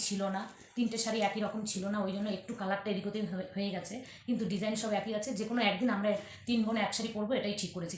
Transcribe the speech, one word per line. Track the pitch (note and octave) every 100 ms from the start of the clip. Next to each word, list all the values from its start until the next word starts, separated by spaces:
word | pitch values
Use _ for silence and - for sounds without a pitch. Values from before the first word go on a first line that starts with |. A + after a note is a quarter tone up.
| -
ছিল | G3 G3 F#3+
না, | A3 - - -
তিনটে | A3+ A3+
শাড়ি | A3+ A3 G3+
একই | A3 G#3
রকম | A3 G#3+
ছিল | G3 G3
না, | G#3 F#3+
ওই | F#3+
জন্য | G#3+ -
একটু | - A3+
কালারটা | F#3+ G3 G#3+
এদিক | G3 G3+
ওদিক | G#3+ G3
হয়ে, | F#3 F#3
হয়ে | G3 G3+
গেছে, | F3+ - A#3 C4 - -
কিন্তু | A3 G3
ডিজাইন | F#3+ G#3+ A3+
সব | A3 G3+
একই | A3 G#3+
আছে। | B3+ G3+
যে | G#3+
কোনো | A#3+ G#3
একদিন | F#3 B3 G3+
আমরা | G#3 G3 - - -
তিন | A#3 A3
বোনে | A3+ G3
এক | -
শাড়ি | A3 G#3+
পরবো, | G#3 B3+
এটাই | G#3 -
ঠিক | F3+ F3+
করেছি, | E3+